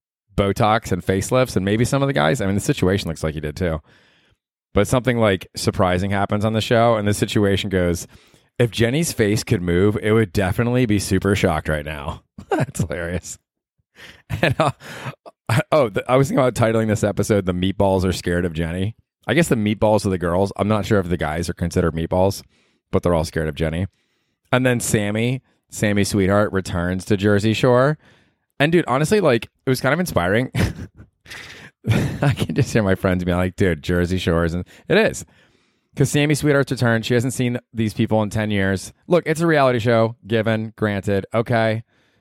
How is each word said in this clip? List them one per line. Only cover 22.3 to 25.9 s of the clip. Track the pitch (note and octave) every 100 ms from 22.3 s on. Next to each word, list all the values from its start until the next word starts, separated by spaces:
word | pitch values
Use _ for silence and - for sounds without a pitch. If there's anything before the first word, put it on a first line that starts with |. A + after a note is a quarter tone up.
| - - _ _ _ -
but | F#2+
they're | F2
all | E2+ D#2+
scared | E2 D#2
of | D2
Jenny. | D#2+ E2 G2 _ _ _ _ _ -
And | B2+
then | B2+ A#2
Sammy | - A2+ G#2 A2 A#2+ B2+ _ _ _
Sammy | - G#2+